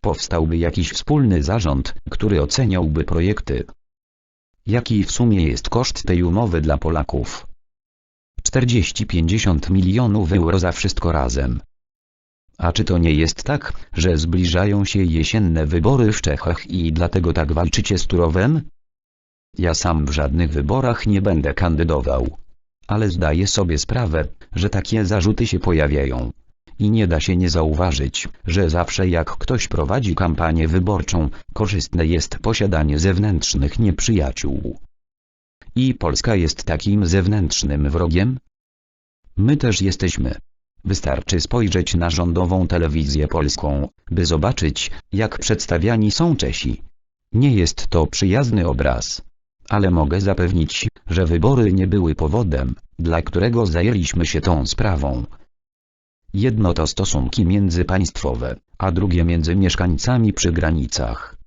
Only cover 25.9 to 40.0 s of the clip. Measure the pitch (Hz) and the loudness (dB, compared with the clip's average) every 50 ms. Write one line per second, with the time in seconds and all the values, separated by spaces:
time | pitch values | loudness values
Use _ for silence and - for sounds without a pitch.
25.9 | 73 71 69 67 64 62 62 58 - - _ - _ _ _ - - - 113 104 | 0 0 0 -2 -2 -4 -6 -8 -10 -12 _ -20 _ _ _ -20 -6 -2 0 2
26.9 | 110 113 104 87 82 76 - - 92 87 92 87 78 85 80 78 76 73 90 90 | 2 2 2 2 2 0 0 0 2 2 2 2 2 2 2 2 2 0 0 0
27.9 | 71 67 67 65 - - - - - - - - 82 95 95 80 78 87 87 - | 0 0 -2 -4 -6 -8 -10 -10 -12 -10 -6 -2 0 0 2 2 2 0 0 -2
28.9 | - - 95 90 85 82 78 - - - - - 127 113 - - - 80 76 69 | -2 -2 0 2 2 0 -2 -2 -4 -6 -2 -2 -2 -2 -2 -2 -2 -2 0 0
29.9 | 95 139 113 - 160 - 95 85 78 - 82 80 80 80 78 78 82 92 90 98 | 0 0 0 0 0 0 0 0 0 0 0 0 2 2 2 2 2 2 2 2
30.9 | 104 92 90 - 98 85 76 71 - - - - - - 110 90 101 87 73 - | 0 -2 -2 -2 0 0 0 -2 -4 -8 -14 -12 -4 -2 -2 0 0 -2 -4 -2
31.9 | - 82 80 80 87 80 - - - - - 110 113 - 104 90 82 78 78 73 | -2 0 2 2 2 0 -2 -4 -8 -4 -2 -2 0 0 0 0 2 2 0 0
32.9 | 73 76 82 98 92 92 104 107 95 76 - - - - 69 71 - - 113 101 | 0 2 2 2 2 2 2 0 0 0 -2 -2 -2 -2 -2 -2 0 0 0 0
33.9 | 82 - - - 113 92 71 67 - - - 71 67 - - 58 57 - - - | 0 0 0 0 0 0 0 -2 -4 -4 -4 -4 -4 -4 -6 -8 -10 -10 -14 -18
34.9 | _ _ _ _ _ _ _ _ _ _ _ _ _ _ - - - 123 131 131 | _ _ _ _ _ _ _ _ _ _ _ _ _ _ -20 -6 -2 0 0 0
35.9 | 123 - - 82 67 - - 120 110 95 82 78 - - - - 82 78 - 104 | 0 0 -2 -2 -2 0 0 2 2 2 2 0 -2 -4 -4 -4 -4 -2 0 0
36.9 | 101 104 98 82 87 98 90 98 104 107 90 73 - - - 69 71 73 73 71 | 0 2 2 2 2 2 2 2 2 2 0 0 -2 -2 -2 -2 0 0 0 0
37.9 | 71 85 87 82 80 87 98 123 131 127 _ _ _ _ _ _ _ _ _ _ | 0 0 0 2 2 2 2 0 -2 -4 _ _ _ _ _ _ _ _ _ _
38.9 | _ _ _ _ _ _ _ - - - 101 120 151 147 - 120 101 - 92 98 | _ _ _ _ _ _ _ -10 -2 0 2 2 4 2 2 0 0 2 0 -2
39.9 | 92 - | 0 0